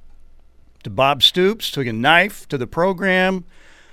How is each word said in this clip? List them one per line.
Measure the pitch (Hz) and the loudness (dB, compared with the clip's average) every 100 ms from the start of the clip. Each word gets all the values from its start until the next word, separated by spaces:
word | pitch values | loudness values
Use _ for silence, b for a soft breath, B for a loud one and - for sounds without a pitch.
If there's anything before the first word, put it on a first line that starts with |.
| - - - - - - - _ | -20 -20 -20 -20 -20 -20 -20 _
to | - | -10
Bob | 98 135 143 | 0 0 2
Stoops, | - 175 185 226 - | 0 2 0 0 -6
took | - 123 | -6 -4
a | |
knife | 110 131 170 202 - - | -2 2 4 2 -4 -10
to | 143 | -8
the | 120 | -6
program, | - 185 180 196 185 185 190 175 b b b b | -2 -2 0 0 0 0 -2 -8 b b b b